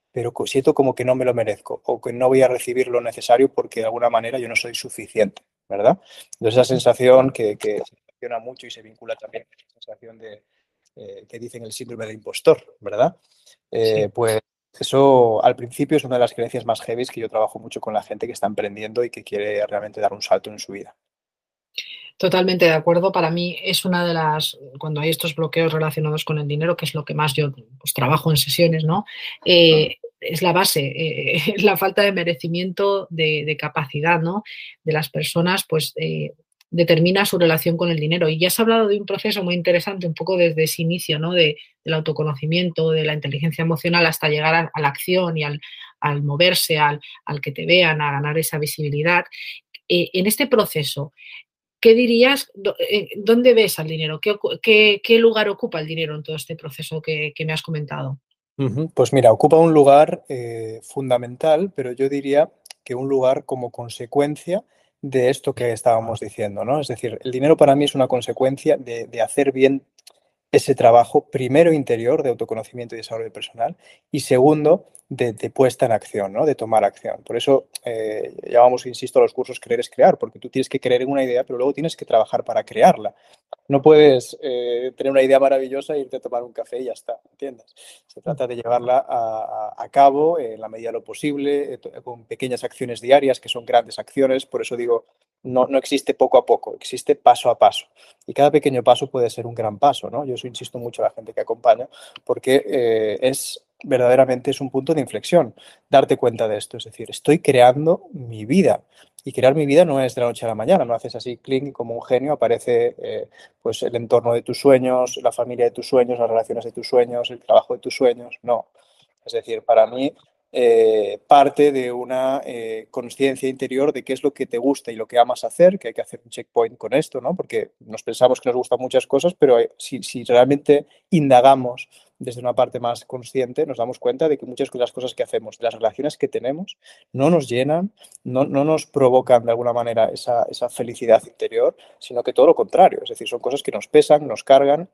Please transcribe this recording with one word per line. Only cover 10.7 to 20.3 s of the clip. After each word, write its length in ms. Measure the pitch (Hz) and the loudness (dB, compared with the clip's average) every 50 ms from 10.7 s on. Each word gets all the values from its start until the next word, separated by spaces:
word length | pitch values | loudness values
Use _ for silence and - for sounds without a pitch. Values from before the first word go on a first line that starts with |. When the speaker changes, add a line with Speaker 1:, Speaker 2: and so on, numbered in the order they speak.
| _ _ _ _ _ | _ _ _ _ _
Speaker 1:
eh, 300 | - 113 98 98 98 - _ | -20 -20 -20 -20 -20 -20 _
que 120 | - 113 | -18 -18
dicen 260 | 117 117 - 120 117 | -16 -16 -16 -18 -18
el 80 | 110 - | -16 -14
síndrome 320 | - 127 117 120 110 113 | -14 -14 -14 -14 -14 -14
de 80 | 107 110 | -14 -14
impostor, 640 | 110 107 110 - - - 160 151 - - - _ _ | -16 -16 -16 -14 -2 0 2 2 2 -2 -10 _ _
¿verdad? 380 | - 101 104 104 131 175 185 _ _ _ _ _ _ _ _ _ _ _ | -12 -8 -2 0 0 0 -2 _ _ _ _ _ _ _ _ _ _ _
Eh, 340 | - 113 113 110 110 107 104 | -4 -2 0 0 0 0 -2
Speaker 2:
Sí. 40 | 98 | -4
Speaker 1:
pues 320 | - - 117 113 110 110 - _ _ _ _ _ _ _ | -4 -2 -2 -2 -2 -2 -4 _ _ _ _ _ _ _
eso 680 | - - - 135 139 139 135 127 120 113 110 107 - | -8 -2 2 4 6 6 6 6 4 4 2 2 2
al 120 | 127 123 | 2 2
principio 420 | - 120 120 - - 147 135 156 147 | 0 -4 -12 -8 -6 -2 0 0 -2
es 60 | - | 0
una 120 | 120 127 | -2 0
de 40 | 123 | 0
las 140 | 120 113 - | 0 0 -2
creencias 320 | - 117 117 - 123 104 | -4 -6 -6 -6 -6 -4
más 160 | 117 113 - | -4 -6 -4
heavies 280 | - - 113 120 127 - | -6 -6 -6 -6 -6 -8
que 120 | - 117 | -8 -10
yo 80 | 113 107 | -10 -6
trabajo 300 | - 107 110 107 - 110 | -2 -2 -2 -2 -4 -10
mucho 200 | 113 117 - - | -18 -16 -14 -12
con 140 | - 113 107 | -10 -6 -6
la 100 | 104 - | -6 -6
gente 240 | - 110 104 - 117 | -8 -10 -10 -10 -10
que 60 | - | -6
está 140 | - - 104 | -6 -6 -6
emprendiendo 560 | 104 101 107 101 101 104 107 107 110 117 123 | -4 -6 -6 -8 -8 -10 -12 -8 -6 -4 -4
y 60 | - | -6
que 140 | - - - | -8 -14 -14
quiere 420 | - 104 101 104 107 104 104 104 | -10 -8 -6 -6 -6 -4 -4 -4
realmente 360 | - 104 101 107 104 - - | -4 -6 -8 -8 -10 -6 -4
dar 120 | - 98 98 | -4 -4 -4
un 80 | 104 | -6
salto 280 | - - | -4 -4